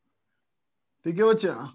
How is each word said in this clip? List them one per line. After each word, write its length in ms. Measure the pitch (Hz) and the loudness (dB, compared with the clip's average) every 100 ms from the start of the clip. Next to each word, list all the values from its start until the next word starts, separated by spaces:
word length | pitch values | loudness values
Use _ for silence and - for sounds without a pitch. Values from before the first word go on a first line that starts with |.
| _ _ _ _ _ _ _ _ _ _ 165 | _ _ _ _ _ _ _ _ _ _ -8
ठीक 120 | 170 | 0
है 60 | |
बच्चा, 300 | 220 220 185 117 143 | 2 2 0 -4 -10